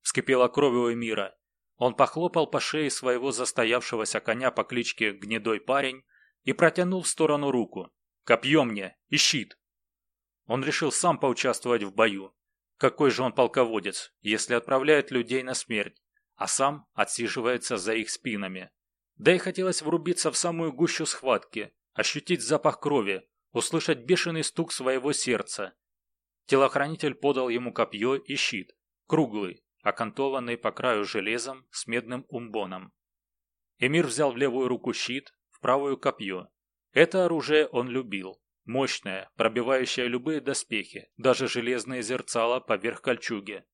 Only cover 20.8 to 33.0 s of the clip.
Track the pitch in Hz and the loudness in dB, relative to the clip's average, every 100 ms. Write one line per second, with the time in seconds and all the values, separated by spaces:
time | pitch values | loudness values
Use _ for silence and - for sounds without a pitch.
20.8 | 165 - 156 - 131 107 - 110 101 _ | 0 0 -4 -4 0 0 0 -10 -10 _
21.8 | _ - 107 151 - 170 110 147 160 - | _ -4 -2 -2 -2 -4 0 2 2 0
22.8 | - 143 101 95 _ _ _ 120 - 160 | 0 0 0 -4 _ _ _ -4 -2 -2
23.8 | - 143 120 180 175 165 151 - 165 - | 0 -4 0 0 0 -4 -4 -4 -4 -2
24.8 | 131 131 135 143 - 110 - - 95 _ | 0 0 0 -2 0 0 -2 -8 -10 _
25.8 | _ _ _ _ _ _ - 135 135 139 | _ _ _ _ _ _ 2 4 6 2
26.8 | 143 160 151 127 139 131 127 117 123 107 | -2 -2 -4 0 0 2 0 -2 -4 -2
27.8 | 110 104 117 139 - 139 - 107 90 _ | -2 0 -2 -2 -4 -4 -4 -4 -10 _
28.8 | _ _ _ 156 135 104 95 - _ _ | _ _ _ 2 2 -2 -6 -8 _ _
29.8 | 107 - 113 107 139 135 120 117 110 - | -2 -2 -6 -2 -4 -2 -4 -4 -4 -2
30.8 | 127 110 101 110 98 117 120 131 _ - | 0 0 0 -4 -2 -4 -6 -12 _ -12
31.8 | - 117 113 123 131 120 117 107 95 92 | -4 -4 -4 -12 -10 -12 -8 -6 -6 -8
32.8 | 95 _ | -14 _